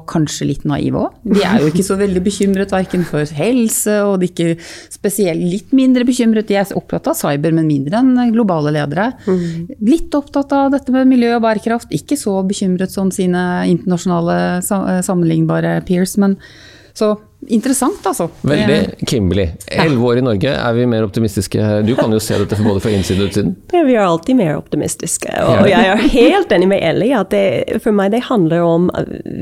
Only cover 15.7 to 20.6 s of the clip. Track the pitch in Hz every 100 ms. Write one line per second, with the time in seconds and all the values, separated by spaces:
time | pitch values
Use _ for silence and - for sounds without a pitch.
15.7 | 165 165 180 185 - 196 196 - - -
16.7 | - - - 214 208 - _ - 226 254
17.7 | 262 254 392 392 311 165 - - - 214
18.7 | - 101 - - 127 92 92 85 85 -
19.7 | - 160 127 123 120 127 101 131 147